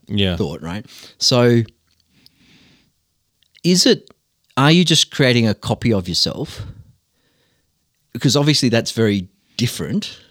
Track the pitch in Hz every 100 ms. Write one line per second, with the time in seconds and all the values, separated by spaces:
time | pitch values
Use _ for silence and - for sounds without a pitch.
0 | - 104 95 87 78 82 82 104 - -
1 | - - - 120 120 117 107 _ _ _
2 | _ _ _ _ _ _ _ _ _ _
3 | _ _ _ _ _ _ 165 180 247 196
4 | - _ _ _ _ - 143 175 170 156
5 | - - 127 120 110 - - 110 117 101
6 | 90 82 - - 147 - - - - _
7 | _ _ _ _ _ _ _ _ _ _
8 | _ 117 139 143 147 143 123 117 110 117
9 | 110 101 90 _ _ - 120 - 78 202
10 | - - _